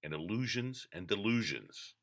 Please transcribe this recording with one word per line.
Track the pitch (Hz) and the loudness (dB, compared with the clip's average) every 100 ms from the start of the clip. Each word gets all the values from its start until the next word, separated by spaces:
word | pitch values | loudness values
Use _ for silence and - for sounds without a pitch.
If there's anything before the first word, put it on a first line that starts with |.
and | 78 | -4
illusions | 76 82 110 127 123 123 131 - | -4 0 0 2 0 -2 -6 -10
and | 85 87 | -10 0
delusions | 101 104 117 107 64 50 - - - | 2 4 4 4 -2 -6 -14 -14 -16